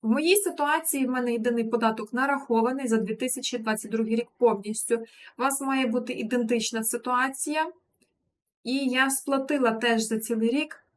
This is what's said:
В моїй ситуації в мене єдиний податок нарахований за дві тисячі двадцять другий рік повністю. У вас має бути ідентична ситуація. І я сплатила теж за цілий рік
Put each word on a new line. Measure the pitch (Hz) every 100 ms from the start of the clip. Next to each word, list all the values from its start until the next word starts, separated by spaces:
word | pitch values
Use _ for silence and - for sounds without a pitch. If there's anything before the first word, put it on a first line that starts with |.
В | 220
моїй | 269 320 403
ситуації | 381 277 294 311 320 277 254
в |
мене | 254 240
єдиний | 233 226 233
податок | 226 233 220 220 220
нарахований | 247 277 277 - 226 233 262 262
за | 220
дві | 190
тисячі | 220 254 269 285 240
двадцять | 220 214 -
другий | 220 220 233
рік | 233 _
повністю. | 240 202 202 220 - 233 226 - - -
У |
вас | 269 269
має | 269 269 262
бути | 247 -
ідентична | 247 226 247 226 240 220 226
ситуація. | 220 233 247 247 269 269 - 302 320 - _ _ _ _ _ _ _ _
І | 226 269
я | 262 254 269
сплатила | 269 - 269 269 294 240
теж | 226 240 226
за | 220 226
цілий | - 226 226
рік | 269 311 - _